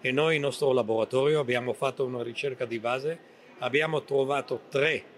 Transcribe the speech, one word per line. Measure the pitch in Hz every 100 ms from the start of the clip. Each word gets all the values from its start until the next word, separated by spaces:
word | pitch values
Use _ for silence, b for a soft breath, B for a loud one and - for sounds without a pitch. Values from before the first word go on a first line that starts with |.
E | 131
noi | 131 156 160
in |
nostro | 143 131 143
laboratorio | 127 110 113 110 131 139 151
abbiamo | 127 123 123
fatto | 110 135 127
una | 131 123
ricerca | 117 117 143 127 123
di | 117
base, | 113 127 143 165 - B B -
abbiamo | 127 135 156 156
trovato | - 139 135 143 131 131 -
tre | 139 147 143 -